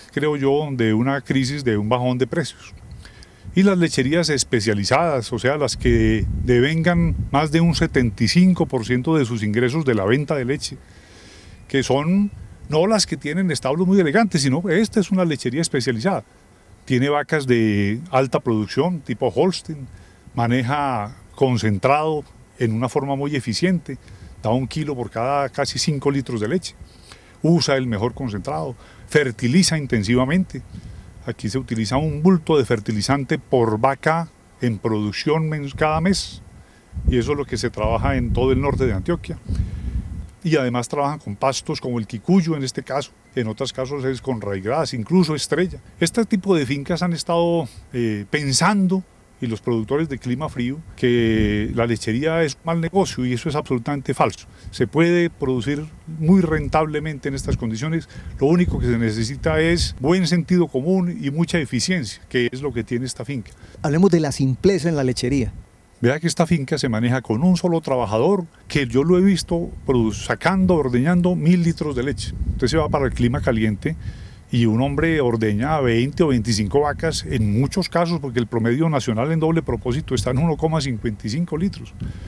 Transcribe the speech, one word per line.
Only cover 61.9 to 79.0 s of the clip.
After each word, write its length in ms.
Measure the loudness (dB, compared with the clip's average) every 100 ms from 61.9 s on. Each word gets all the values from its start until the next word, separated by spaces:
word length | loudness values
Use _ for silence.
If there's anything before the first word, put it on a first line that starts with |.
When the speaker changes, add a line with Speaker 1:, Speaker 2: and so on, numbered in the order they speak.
| -2 -4 -10 -4
Speaker 1:
que 200 | 0 0
es 100 | -2
lo 100 | -6
que 120 | -6
tiene 200 | -4 -4
esta 200 | -6 -8
finca. 260 | -8 -8 -10 -16 -20 -6
Speaker 2:
Hablemos 300 | -2 4 4
de 80 | 4
la 100 | 2
simpleza 580 | 0 0 2 2 2 0
en 60 |
la 80 | 0
lechería. 500 | 0 0 -2 0 -2 -6 -16 _ _ _
Speaker 1:
Vea 220 | 0 2
que 60 | 0
esta 200 | 0 2
finca 300 | 0 0 -2
se 140 | 0
maneja 320 | 0 2 0
con 200 | 0 2
un 140 | 4 4
solo 240 | 2 0
trabajador, 640 | 0 -2 0 2 4 2 -2 -12 -4
que 180 | -2 2
yo 160 | 2
lo 140 | 4 4
he 60 |
visto 480 | 4 2 0 -4 -4 -6 0
produ-, 260 | 2 2
sacando, 640 | 0 -4 0 2 2 4
ordeñando 600 | 4 2 2 2 2 2
mil 280 | 2 4 4
litros 340 | 2 0 -4 -4
de 60 |
leche. 320 | -4 -4 -6 -6 -4
Usted 140 | -2 0
se 100 | 0
va 140 | 0
para 160 | 0 0
el 80 |
clima 260 | 0 0 0
caliente 560 | 0 2 0 0 -4 -6 -10 -12 -14 -18 -4
y 140 | 2 2
un 160 | 2
hombre 400 | 0 0 0 2
ordeña 580 | 2 2 0 0 0 0
veinte 420 | 2 2 2 2
o 60 | 2
veinticinco 540 | 2 0 0 2 2
vacas 420 | 2 0 -4 -4
en 340 | -2 0 0 2
muchos 300 | 0 -2 -2
casos, 320 | 0 0 -2
porque 180 | -2 -2
el 80 | -2
promedio 440 | 0 0 2 2
nacional 420 | 0